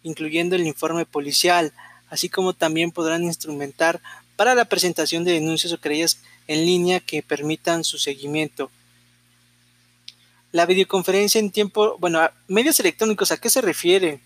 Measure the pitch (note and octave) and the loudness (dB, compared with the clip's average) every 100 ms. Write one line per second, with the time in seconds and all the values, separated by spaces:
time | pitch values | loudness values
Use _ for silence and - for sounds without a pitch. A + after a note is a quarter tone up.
0 | E3 D#3 D#3 D#3+ F3 F#3 E3 C#3+ D#3+ E3 | -10 -8 -4 -2 0 0 -2 -4 -4 -4
1 | D#3+ D3+ C#3+ C#3+ F3+ F3 D#3 - - - | -4 -6 -2 2 4 4 2 -6 -20 -20
2 | _ D#3 F3+ - F#3 F3+ E3 D#3+ E3+ E3+ | _ -6 -4 -2 -2 0 -2 0 -2 -2
3 | D#3+ E3 F3 E3 D#3 D3 C#3+ - E3 E3+ | -2 -2 -4 -6 -10 -8 -10 0 0 0
4 | - - _ - A3 B3 A#3 F#3 F3+ E3+ | -10 -20 _ 0 4 4 2 0 0 -2
5 | D3+ E3 F3 E3+ D#3 D#3+ F3 E3+ A3 A3+ | -2 -2 0 0 0 -2 -4 -6 -4 -2
6 | E3 - - - - D3+ E3+ F3+ F3+ F3+ | -2 -2 -8 -20 -6 -2 2 2 2 0
7 | - D3+ - C#3+ D3+ D#3+ - E3+ D#3+ D3+ | -2 -8 -6 -6 -4 -4 -2 -2 -4 -6
8 | D3 C#3 C#3+ D3+ D3+ - C3+ _ _ _ | -6 -6 -6 -4 -6 -6 -10 _ _ _
9 | _ _ _ _ _ _ _ _ _ _ | _ _ _ _ _ _ _ _ _ _
10 | - _ _ _ _ E3+ E3+ F#3+ F#3+ G3 | -20 _ _ _ _ 0 2 2 2 0
11 | F3+ F#3+ G#3 A3 G#3 G#3 G3+ - G#3+ - | 0 0 2 2 0 -2 -2 2 0 0
12 | F3 D#3+ D#3+ _ - G3 C#4 - F#3+ - | 0 2 0 _ -2 0 2 2 2 0
13 | A3 G#3 G3 D#3 A#3 C4+ A3 D3+ E3+ F#3+ | 0 0 0 -2 0 0 0 0 2 2
14 | F3 C#3 | 2 -4